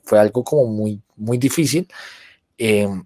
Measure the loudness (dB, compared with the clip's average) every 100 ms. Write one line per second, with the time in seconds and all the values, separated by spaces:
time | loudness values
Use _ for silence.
0 | 2 4 4 0 -2 0 0 0 -4 -6
1 | _ -10 -4 0 0 0 0 -2 -4 -14
2 | -20 -20 -20 _ _ -4 0 2 0 -6